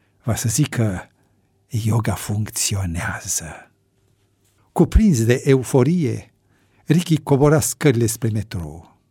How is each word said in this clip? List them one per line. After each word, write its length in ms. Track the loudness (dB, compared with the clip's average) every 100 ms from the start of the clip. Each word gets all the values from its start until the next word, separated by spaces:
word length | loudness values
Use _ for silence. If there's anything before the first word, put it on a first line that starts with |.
| _ _
Va 100 | -6
să 140 | -4 -2
zică, 640 | 0 -2 0 -2 -4 -10 _ _ _ _ _ _
yoga 460 | -6 0 0 0
funcționează." 1600 | -4 -4 -6 -6 -6 -4 -4 -4 -6 -6 -8 -8 -8 -8 -16 -20 _ _ _ _ _ _ _ _ _ _
Cuprins 520 | 0 2 4 4 4
de 180 | 2 2
euforie, 880 | 4 2 2 2 2 2 -2 -4 -10 _ _ _ _ _
Ricky 340 | -2 0 2 0
cobora 420 | 2 4 4 4
scările 460 | 2 0 2 2 0
spre 220 | -2 -4
metrou. 680 | -4 -4 -8 -10 -12 -20 _ _